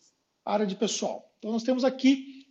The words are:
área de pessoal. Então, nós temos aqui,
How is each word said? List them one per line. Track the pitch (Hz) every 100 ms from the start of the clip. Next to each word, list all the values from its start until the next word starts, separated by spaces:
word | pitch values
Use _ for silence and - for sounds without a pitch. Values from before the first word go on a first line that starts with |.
| _ _ _ _
área | - 208 202
de |
pessoal. | 190 208 - 214 - - _
Então, | 214
nós | 226
temos | 262 254
aqui, | 262 262 262 269 - - -